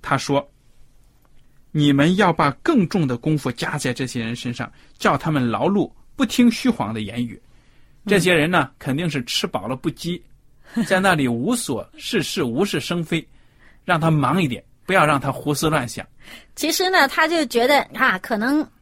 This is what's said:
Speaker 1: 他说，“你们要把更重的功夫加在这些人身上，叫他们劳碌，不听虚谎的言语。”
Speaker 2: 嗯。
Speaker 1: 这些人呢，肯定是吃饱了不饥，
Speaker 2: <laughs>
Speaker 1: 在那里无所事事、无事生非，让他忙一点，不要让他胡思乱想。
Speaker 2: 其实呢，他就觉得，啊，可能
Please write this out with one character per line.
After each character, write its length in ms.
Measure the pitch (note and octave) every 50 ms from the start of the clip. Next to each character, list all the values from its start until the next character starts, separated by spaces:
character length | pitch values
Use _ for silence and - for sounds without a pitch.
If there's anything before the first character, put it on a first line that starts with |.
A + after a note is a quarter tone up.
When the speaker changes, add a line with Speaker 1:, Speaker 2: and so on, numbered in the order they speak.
Speaker 1:
他 160 | - - C#3+
说 320 | C3+ - - C#3+ C#3 - - _ _ _ _ - - - - _ - - _ _ _ _ _ - - - _ _ _ - _ -
，“你 200 | D#3 D3 D3 C#3
们 220 | C#3 C#3+ D#3+ F#3
要 160 | F#3 G#3+ F3+ E3
把 200 | - E3 C#3+ C#3 - -
更 260 | - E4+ B3+ F#3+ D3+
重 160 | - G3+ D#3+
的 120 | C3 B2
功 200 | A#2+ - D#3 D#3
夫 140 | D3 - C#3
加 260 | A#2+ - - - -
在 160 | D3+ - C3+ B2
这 140 | - C#3
些 140 | A#2+ - B2
人 160 | A#2 A2+ A#2
身 180 | A#2+ - B2+ A#2
上， 160 | - C3 - - - - - -
叫 200 | - - G#3 D#3+
他 140 | C#3 - D#3+
们 200 | D#3 D3 B2 A#2+
劳 160 | A2+ G2+ B2
碌， 240 | E3+ G3 G#3 D#3+ - - - - - -
不 100 | - C4+
听 220 | A3 - - B3 A#3+
虚 180 | A3 - - B3+
谎 260 | A#3 - A2+ G2+ A2+
的 60 | A2+
言 240 | A2 G2 G#2 A#2+ A#2+
语。” 140 | A#2 G#2+ - _ - - - _ _ _ _ - _ - _ -
Speaker 2:
嗯。 60 | G3+
Speaker 1:
这 100 | G3+ G3
些 120 | D#3+ F3+ F3+
人 160 | D#3+ D3 D#3+
呢， 220 | F#3 E3+ C#3 - - _
肯 180 | - - C3
定 140 | C#3+ F3+ E3+
是 140 | D3+ C#3+ B2
吃 200 | - - - -
饱 220 | F#3 - G#2+ F#2
了 80 | A2 C3
不 160 | B2+ - F3
饥， 320 | - - - D#3+ F3+ F3 - - - - _ -
Speaker 2:
<laughs> 360 | _ _ - - - A#3 A3
Speaker 1:
在 140 | - G3 F#3
那 140 | F#3+ G3 F3+
里 120 | D#3 C#3
无 300 | B2 A#2+ A#2 B2 F#3 B3
所 320 | A#3+ - - C3+ G#2 - - -
事 260 | - - - - G#3 C#3+
事、 220 | - - G3+ D#3+
无 200 | A#2+ A2+ C3+ G3
事 140 | G3+ - D#3+
生 240 | - - F3+ F3 E3
非， 240 | - - E3 - - - - _ _ _ _ - - - - _
让 140 | - F3+ D#3+
他 100 | D#3 E3
忙 320 | D#3+ D3+ C#3 B2 D3 F#3+
一 60 | F3+
点， 160 | C#3 A#2 F2 - _ - _ _
不 60 | - F#3
要 120 | F#3+ D#3+
让 140 | D3 D3+ C#3
他 140 | B2+ C#3 C3
胡 200 | - - C#3+ D3
思 160 | C3+ - D#3+
乱 200 | D#3 D3+ B2 A2+
想。 180 | - - F#2 - - - - - - - - _ -
Speaker 2:
其 160 | - - D4+
实 200 | D#4+ - F#4+ F#4
呢， 180 | F#4+ F4+ C#4+ C4
他 180 | - - D#4+
就 160 | D#4+ E4+ E4+ D4+
觉 200 | B3 - A#3 A#3+
得， 140 | B3+ D4 C4+ - - -
啊， 240 | A3 B3+ C4 G3 F#3
可 180 | - - A#3+
能 320 | G#3 G#3+ B3+ C#4+ D4+ D4 B3 _ _